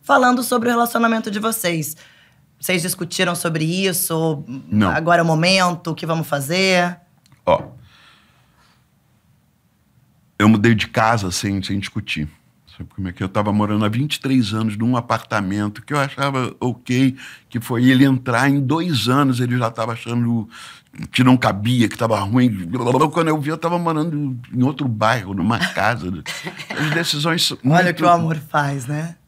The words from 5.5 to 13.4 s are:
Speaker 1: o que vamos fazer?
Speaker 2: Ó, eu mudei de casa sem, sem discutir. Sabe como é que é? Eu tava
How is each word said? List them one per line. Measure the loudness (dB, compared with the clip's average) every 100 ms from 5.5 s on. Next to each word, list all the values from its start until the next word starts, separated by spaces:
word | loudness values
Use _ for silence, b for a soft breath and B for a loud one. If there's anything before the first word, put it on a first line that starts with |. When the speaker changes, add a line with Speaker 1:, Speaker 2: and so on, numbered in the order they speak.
| 4 2 0 -6
Speaker 1:
o |
que | -6 -4
vamos | -4 -2
fazer? | -4 -2 0 2 4 2 -4 _ _ _ -8
Speaker 2:
Ó, | 0 0 0 -16 b b b b b b b b b b _ _ _ _ _ _ _ _ _ _ _ _ _ _ _ _
eu | 4
mudei | 6 6
de | 4 0
casa | 0 2 2 0
sem, | -4 -2 -4
sem | -4 -6
discutir. | -6 -10 -8 -6 -6 -10 _ _ _ -18
Sabe | -18
como | -8 -8
é |
que | -6
é? |
Eu | -4
tava | -2